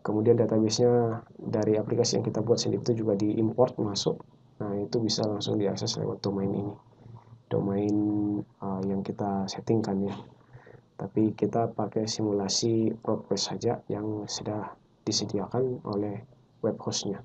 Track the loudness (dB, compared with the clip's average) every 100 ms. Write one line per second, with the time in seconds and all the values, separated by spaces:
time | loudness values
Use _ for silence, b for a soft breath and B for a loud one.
0 | 0 2 6 6 6 4 2 4 4 6
1 | 2 -2 -8 -12 -4 0 2 2 2 0
2 | 2 2 0 -2 2 2 4 0 0 0
3 | 2 2 2 2 0 4 2 2 -2 0
4 | -2 -2 -8 -20 -20 -10 -4 -4 0 0
5 | 0 0 0 -2 -2 0 0 0 -4 -2
6 | -4 -2 -2 0 0 -2 -4 -8 -18 B
7 | B B B -20 _ -2 0 0 2 2
8 | 2 0 0 -2 -6 _ -6 -4 -2 -2
9 | -4 -4 -2 -2 -4 -6 0 2 2 -2
10 | -2 -6 -12 B B B B B _ _
11 | -6 2 2 2 0 2 0 -2 -4 -2
12 | -2 0 0 2 0 0 2 2 2 0
13 | -2 -2 0 -2 -2 -2 -2 -2 -4 -6
14 | -4 -4 -6 -8 -6 -6 -8 -12 _ _
15 | -2 -2 -2 -4 -2 0 0 -2 -4 -2
16 | -2 -6 -12 -20 _ _ -2 -2 -4 -4
17 | -4 -6